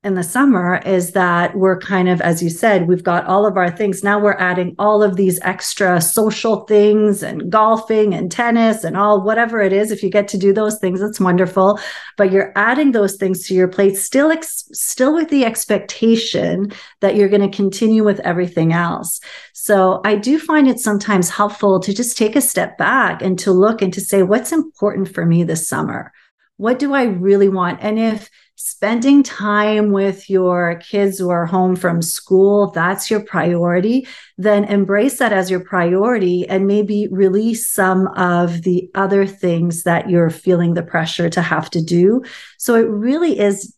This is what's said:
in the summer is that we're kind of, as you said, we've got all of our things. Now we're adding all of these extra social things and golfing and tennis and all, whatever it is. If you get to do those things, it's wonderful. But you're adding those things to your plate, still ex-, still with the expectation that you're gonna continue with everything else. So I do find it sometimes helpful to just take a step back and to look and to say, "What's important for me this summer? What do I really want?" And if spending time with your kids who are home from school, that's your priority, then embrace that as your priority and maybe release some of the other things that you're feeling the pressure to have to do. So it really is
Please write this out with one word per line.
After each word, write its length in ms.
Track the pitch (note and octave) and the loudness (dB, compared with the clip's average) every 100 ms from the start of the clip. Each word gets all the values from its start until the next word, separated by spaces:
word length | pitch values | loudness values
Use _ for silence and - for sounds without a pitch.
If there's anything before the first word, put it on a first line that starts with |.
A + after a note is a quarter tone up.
in 140 | G3+ | -2
the 80 | F#3 | -4
summer 540 | E3 B3 C#4 G3 F3 F3+ | -2 2 2 4 2 -2
is 260 | F#3 F#3 F3 | 0 0 0
that 460 | G3+ F3+ F3 F3+ G3+ | 0 0 0 0 0
we're 200 | F#3+ F#3 | 0 0
kind 300 | - F#3+ F#3 | -2 0 2
of, 140 | F3+ | 2
as 200 | E3+ E3 | 0 0
you 80 | E3+ | -2
said, 380 | E3 A3+ G3 E3+ | 0 2 2 2
we've 160 | F3+ | 0
got 220 | F3+ F3 | 2 -2
all 200 | F3 F#3+ | 0 2
of 120 | G#3 F#3+ | 2 0
our 120 | F3 | -2
things. 320 | E3 G#3 F#3 | -2 -4 -2
Now 160 | G3+ G#3 | 0 2
we're 140 | G#3 | 2
adding 420 | - F#3 F3+ F3 D#3+ | 0 -2 -2 -4 0
all 240 | G#3 G#3 | 2 4
of 140 | G#3 F#3 | 2 2
these 240 | F#3+ F3 | 0 0
extra 580 | F#3 F3+ - - F#3+ F3 | -4 -6 -8 -2 0 2
social 640 | E3 - G#3+ G#3+ A3+ G3+ | 0 0 0 -2 -2 -2
things 600 | G#3 G#3 G#3 G#3+ G#3+ G3 | 2 4 4 4 2 0
and 300 | E3 D#3 E3 | -6 -8 -2
golfing 640 | A3 G#3+ A3 - A3 G#3+ | 2 2 2 0 0 0
and 180 | E3 F3+ | 0 -6
tennis 540 | - A#3 A#3 A3+ A3 | -2 0 2 2 0
and 100 | E3 | -4
all, 260 | F#3 G#3 G#3 | 0 2 2
whatever 380 | G3 A3 A#3 A3+ | 2 0 0 0
it 140 | G3 | 0
is. 180 | G3 G#3+ | 2 0
If 100 | G3+ | -4
you 80 | F#3+ | 0
get 200 | G#3 G3+ | 0 0
to 80 | F#3+ | 0
do 160 | G3 | 2
those 260 | G3 G#3+ G#3+ | 2 0 -2
things, 220 | F#3+ F#3 | -4 -2
it's 180 | G#3 G#3+ | -6 0
wonderful. 640 | F#3 F3 F3+ G3 F#3+ G#3 - - - | 2 2 2 2 2 2 -6 -14 -14
But 160 | - G3 | -2 2
you're 220 | F#3+ F#3+ | 2 0
adding 380 | G#3 A3 B3+ C#4+ | -2 0 2 2
those 240 | A3+ G3 G3+ | 2 0 -2
things 280 | G3 F3+ - | -4 -4 -2
to 60 | |
your 140 | F#3 F3+ | 0 0
plate, 300 | F#3 G3 G3 | 2 0 0
still 340 | - C4 D#4 | -2 2 2
ex-, 380 | D#4+ - - - | 0 -6 -14 -14
still 420 | - - - C4 | -10 -8 0 0
with 140 | D#4+ D#4+ | 0 0
the 160 | C#4+ | 0
expectation 1300 | A#3 A3+ - G3+ - - A3+ A3+ A3+ - E2+ F3 G3+ - - _ | 0 -2 -2 -2 -4 -2 2 2 0 -4 -2 -2 -4 -8 -20 _
that 160 | G3 G#3 | 0 2
you're 100 | G3 | 2
gonna 220 | G3+ G3 | 2 0
continue 560 | G3 G3 F#3+ A3 A3 | 0 -2 0 2 2
with 160 | G#3 G3+ | 2 0
everything 500 | - F3 F3 E3+ D#3+ | -4 -2 -2 0 0
else. 480 | E3+ E3+ E3+ E3+ - - - - | 0 -2 -4 -8 -12 -14 -20 -20
So 480 | - - G3+ F#3 F#3+ | -12 0 2 4 2
I 100 | G#3+ | 0
do 240 | G#3 A3 D#4 | 0 0 -2
find 300 | D#4+ D4+ C4 | 2 2 4
it 100 | - | 2
sometimes 500 | A3 G#3 G#3 G3 F3 | -2 -2 0 0 0
helpful 520 | - G#3 G#3 G3+ F#3 | -2 -2 0 2 2
to 120 | F#3 | 0
just 240 | G3+ A#3+ - | -4 -6 -2
take 200 | G#3+ C#4 | 0 2
a 40 | |
step 360 | - - - - | 0 -2 -4 -2
back 440 | E3+ B3+ G3 E3 | 0 2 0 -2
and 160 | F#3+ F3+ | -4 -2
to 120 | G3 | 2
look 300 | F#3 G#3 A3+ | 2 2 2
and 100 | F#3+ | -4
to 80 | F#3 | -4
say, 240 | - G3 | -2 0
"What's 300 | F#3 A3+ B3 | 2 0 0
important 600 | E4 D#4 _ G#3 - F#3 | -4 -4 _ -4 -2 -6
for 120 | - | -2
me 180 | E3+ E3+ | 0 2
this 240 | E3+ E3 - | 0 -4 -4
summer? 460 | - D#3+ - - _ _ _ _ | -6 -6 -8 -14 _ _ _ _
What 240 | - G#3+ B3+ | -6 -4 -2
do 140 | C#4 | 0
I 100 | C#4 | 0
really 460 | A#3+ F#3 F#3+ G3 G3 | 0 0 2 4 4
want?" 300 | F#3+ F3 - | 2 -4 -4
And 180 | G#3+ A3 | -4 -2
if 300 | A3+ G#3 - _ _ _ | -2 -4 -10 _ _ _
spending 640 | - - G3+ A#3 C4+ C#4+ | -14 -6 -2 0 4 4
time 680 | C4+ - G#3 G#3 G#3+ G#3+ G#3 | 4 -4 -2 0 2 2 2
with 360 | G3 G3 F#3+ - | 2 0 -4 -2
your 460 | F#3+ F3+ F3 E3+ E3+ | 0 2 2 -2 -4
kids 340 | - G3+ G3+ F#3+ | -4 0 0 0
who 120 | F3+ | -2
are 160 | E3+ | -2
home 320 | E3+ F#3 F#3 F3+ | 0 0 0 0
from 240 | F3+ E3+ | 0 -2
school, 720 | E3 - - F#3+ G3 G3+ G3+ | -4 -8 0 4 4 4 0
that's 380 | E3 F3 G3 - | 0 -2 -2 -2
your 120 | G#3+ | -4
priority, 840 | G#3 F3 D#3+ F3 F3 F3+ G#3 C4 C4 - - - | -2 -2 0 0 0 0 0 -2 -4 -20 -20 -4
then 280 | G3+ G#3 | 0 2
embrace 520 | G3+ G3+ F#3+ G3+ C4 - | 2 0 2 2 0 0
that 140 | A#3+ | 0
as 180 | F#3+ F3+ | 0 0
your 120 | F3+ | -4
priority 840 | F3+ F#3 E3+ F#3 A3 A#3 F3+ F3+ | -2 -2 0 0 0 0 0 -2
and 220 | F3+ F#3+ G3 | -2 0 2
maybe 400 | G#3 G#3 G#3 G#3 | 0 0 -2 -2
release 600 | F#3+ F#3+ G3 A3 A3+ - | 0 2 2 -2 -4 -6
some 380 | - F#3 F#3 F#3+ - | -2 0 0 -2 -2
of 460 | F3+ F3 F3 E3+ | 0 0 0 -2
the 260 | F3+ F3+ - | -2 -2 -4
other 300 | G3 F#3+ G3 | -4 0 0
things 580 | G3 G3 F3+ E3+ F3 E3 | -2 -4 -4 -2 -2 -2
that 260 | F3 E3+ F#3+ | -2 -2 0
you're 200 | F3 E3 | 0 0
feeling 440 | D#3+ F#3+ F3 E3+ | -2 0 0 0
the 100 | E3+ | -2
pressure 460 | E3 E3 E3 - E3+ | -2 -4 -4 -4 -2
to 120 | E3+ | -2
have 280 | E3 D#3 D#3+ | -2 -4 -4
to 120 | E3+ | -6
do. 400 | D#3+ E3+ F#3 A#3+ B3+ - - _ | 0 2 4 2 -4 -20 -20 _
So 180 | - | 0
it 140 | A#3 A3+ | 0 2
really 500 | G#3 A#3 D4+ E4+ A3 | -2 -2 0 0 0
is 340 | G3+ G3 - | 0 -2 -10